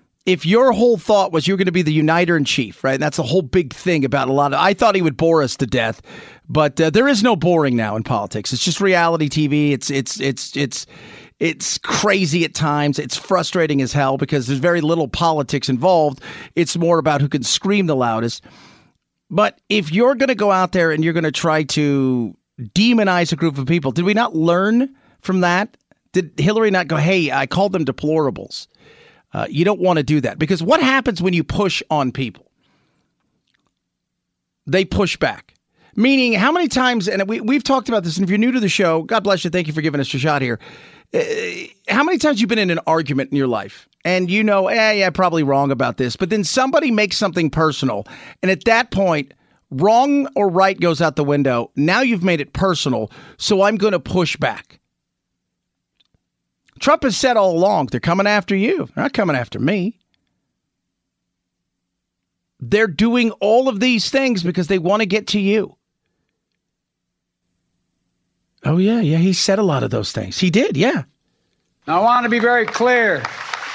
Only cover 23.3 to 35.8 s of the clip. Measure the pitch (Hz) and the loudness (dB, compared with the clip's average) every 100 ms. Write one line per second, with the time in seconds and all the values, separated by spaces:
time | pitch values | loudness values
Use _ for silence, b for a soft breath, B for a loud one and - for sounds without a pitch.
23.3 | 156 165 135 131 170 139 120 180 214 240 | -2 -2 -2 -2 -2 -2 -2 0 0 0
24.3 | 160 165 175 196 233 269 b b b - | 0 0 2 2 0 0 b b b -4
25.3 | 185 175 180 214 _ _ _ _ 185 160 | 0 2 0 -4 _ _ _ _ -4 -4
26.3 | - 160 214 220 190 139 156 156 190 151 | -2 0 2 2 0 0 0 2 2 0
27.3 | 135 135 175 202 185 135 - 151 160 139 | -2 -2 0 0 0 -4 -4 -2 0 0
28.3 | 90 - - - b b b b b b | -4 -10 -16 -18 b b b b b b
29.3 | - - 143 180 190 180 165 139 151 123 | -8 -4 0 0 2 0 0 0 0 -2
30.3 | - 156 180 170 320 262 262 254 175 180 | -4 -2 -2 2 2 2 0 -2 -2 0
31.3 | 175 - - 196 - - 151 127 135 123 | 0 -2 -2 -2 -4 -4 -2 -2 -4 -8
32.3 | - _ _ _ _ _ _ _ _ _ | -10 _ _ _ _ _ _ _ _ _
33.3 | _ _ _ _ _ _ _ _ _ _ | _ _ _ _ _ _ _ _ _ _
34.3 | _ _ _ - 180 190 190 190 - 135 | _ _ _ -2 0 0 0 -2 -2 -4
35.3 | - - _ _ b | -4 -14 _ _ b